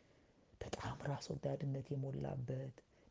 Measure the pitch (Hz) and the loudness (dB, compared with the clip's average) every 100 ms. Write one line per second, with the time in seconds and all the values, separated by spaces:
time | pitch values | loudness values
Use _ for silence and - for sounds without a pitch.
0 | - - - - - - - - - 127 | -20 -20 -20 -20 -18 -10 -6 -2 -2 0
1 | - 139 - 143 143 139 143 135 131 143 | 0 0 0 0 2 2 2 2 2 0
2 | 135 139 139 135 123 131 135 - - - | 2 0 0 0 0 0 -2 -8 -16 -20
3 | - | -2